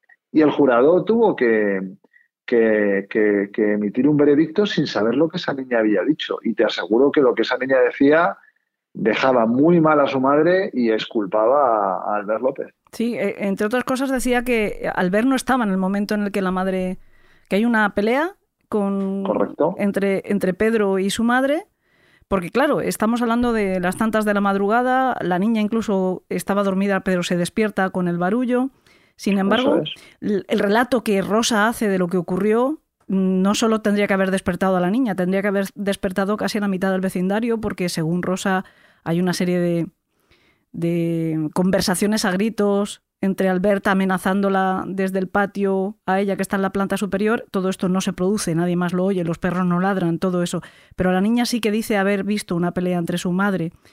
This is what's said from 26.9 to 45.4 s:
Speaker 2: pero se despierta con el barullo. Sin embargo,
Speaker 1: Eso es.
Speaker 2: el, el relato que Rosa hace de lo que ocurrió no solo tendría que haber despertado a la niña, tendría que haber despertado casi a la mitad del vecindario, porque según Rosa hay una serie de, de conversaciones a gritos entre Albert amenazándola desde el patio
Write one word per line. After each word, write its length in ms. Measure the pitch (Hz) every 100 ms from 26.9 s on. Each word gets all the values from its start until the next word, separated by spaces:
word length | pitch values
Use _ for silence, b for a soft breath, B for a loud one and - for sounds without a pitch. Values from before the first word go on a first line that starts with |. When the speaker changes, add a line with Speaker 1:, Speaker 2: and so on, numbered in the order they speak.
| 190
Speaker 2:
pero 220 | 190 180
se 140 | 175 175
despierta 500 | 170 - 214 202 190
con 180 | 185 180
el 100 | 170
barullo. 520 | 180 233 247 247 269 b b b b b
Sin 220 | - 196
embargo, 380 | 196 220 254 -
Speaker 1:
Eso 60 |
es. 80 | 156 B B B
Speaker 2:
el, 240 | - 202 -
el 100 | 214
relato 440 | 208 214 247 247
que 200 | 220 196
Rosa 460 | 175 214 233 220 214
hace 200 | 233 214
de 100 | 190
lo 100 | 175
que 80 | 180
ocurrió 640 | 165 180 208 220 262 311 _ _ -
no 460 | 190 190 185 190
solo 280 | 208 226 220
tendría 240 | 214 208 202
que 80 |
haber 160 | 190 190
despertado 460 | 185 - 175 190 185
a 40 |
la 100 | 180
niña, 240 | 226 254
tendría 280 | 185 180 190
que 60 | 202
haber 180 | 196 190
despertado 600 | - 196 196 196 185 196 214
casi 220 | 196 214
a 20 |
la 60 | 202
mitad 240 | 185 190
del 80 | 190
vecindario, 600 | 185 185 185 202 233 226
porque 280 | 214 190 175
según 340 | - 156 175
Rosa 420 | 175 185 202 185 b b b b
hay 160 | - 170
una 140 | 180
serie 240 | 170 180 180
de, 280 | 175 170 165 - _ _ _ _ _ _ _
de 800 | - 170 170 170 165 160 156 151
conversaciones 720 | - 185 196 - 190 208 214
a 60 | 202
gritos 720 | 185 220 - 202 202 202 - _ _
entre 280 | 196 185 190
Albert 380 | 185 202 202 208
amenazándola 1000 | 196 190 185 196 196 196 190 190 190 -
desde 320 | 190 190 190
el 100 | 185
patio 680 | 202